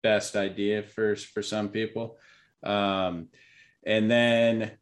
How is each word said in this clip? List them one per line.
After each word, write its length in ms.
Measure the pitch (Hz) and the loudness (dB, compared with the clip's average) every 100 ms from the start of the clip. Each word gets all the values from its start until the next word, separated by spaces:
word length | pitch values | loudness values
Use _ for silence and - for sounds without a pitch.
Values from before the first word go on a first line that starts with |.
| 113 | 2
best 240 | 107 - 104 | 2 0 -4
idea 480 | 98 95 101 107 104 | -4 -2 -2 -2 -4
for, 220 | - 107 101 - | -2 -2 -2 -4
for 100 | - 104 | -8 -4
some 140 | 107 104 | -4 -4
people. 360 | 107 110 113 113 - _ _ _ _ | -4 -4 -6 -10 -14 _ _ _ _
Um, 500 | - 104 101 98 92 87 82 _ _ _ _ _ - | -4 0 0 0 -2 -4 -12 _ _ _ _ _ -2
and 200 | 110 107 | 0 4
then 640 | 120 120 117 117 113 107 - | 4 4 4 4 2 -4 -10